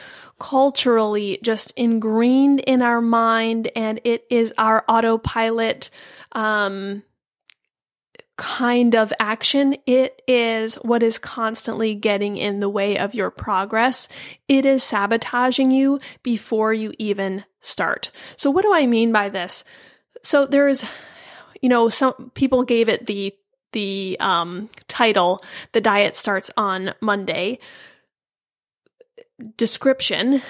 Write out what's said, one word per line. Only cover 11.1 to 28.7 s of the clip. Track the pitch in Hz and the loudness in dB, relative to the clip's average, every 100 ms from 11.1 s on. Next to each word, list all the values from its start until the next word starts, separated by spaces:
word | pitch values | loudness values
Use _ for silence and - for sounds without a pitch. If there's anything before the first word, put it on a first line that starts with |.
| 220 | 0
constantly | - - 220 226 - 214 220 208 | -6 -6 -4 -4 -6 -2 -4 -2
getting | 214 202 208 202 | -2 0 -2 -4
in | 208 202 | -4 -2
the | 202 | -2
way | 202 202 196 | -2 -2 -2
of | 202 226 | -2 -4
your | 185 | -6
progress. | - - 190 202 220 240 254 - - - - - | -6 -4 -4 -2 0 0 0 -4 -10 -20 -8 0
It | 269 | 2
is | 269 269 | 4 4
sabotaging | - 214 202 226 - 247 254 254 262 | 2 0 0 -2 -2 -2 0 2 2
you | 262 269 277 - - | 2 2 0 -4 -10
before | 254 226 - 220 220 | -4 -4 -2 -2 0
you | 220 214 - | 0 -4 -6
even | 214 202 196 190 - _ | -4 -2 -4 -6 -10 _
start. | - - 185 - - - - - | -6 -2 -2 -4 -6 -14 -16 -4
So | 277 | 0
what | 302 | 2
do | 415 | 2
I | 349 262 | 2 2
mean | 226 233 | 2 2
by | 214 202 | 2 0
this? | 196 175 - - - - _ _ - | -4 -6 -8 -10 -20 -20 _ _ -10
So | - 285 277 | 0 2 4
there | 277 285 | 4 4
is, | 269 - - - - - - - - | 2 -4 -10 -20 -20 -20 -20 -20 -4
you | 254 | 0
know, | 247 233 | 4 2
some | - 262 - - | 2 0 -2 -10
people | - 262 254 | -2 0 2
gave | 247 233 226 | 2 2 2
it | 202 - | 0 -2
the, | 202 196 - _ _ _ | -6 -6 -10 _ _ _
the, | 220 196 196 190 185 | -6 -4 -4 -6 -4
um, | 196 170 170 180 214 - - | -2 -2 -2 -8 -12 -14 -10
title, | - 226 202 175 190 - - - | -2 2 2 2 0 -6 -20 -6
"The | 226 | 0
Diet | 214 202 202 - | 2 2 2 0
Starts | - 190 - - | -2 -2 -4 -4
on | 208 190 190 - | -4 -4 -6 -6
Monday" | 214 202 185 165 185 247 - - - _ _ _ _ _ _ _ _ | -4 -2 -4 -4 -4 -6 -12 -20 -20 _ _ _ _ _ _ _ _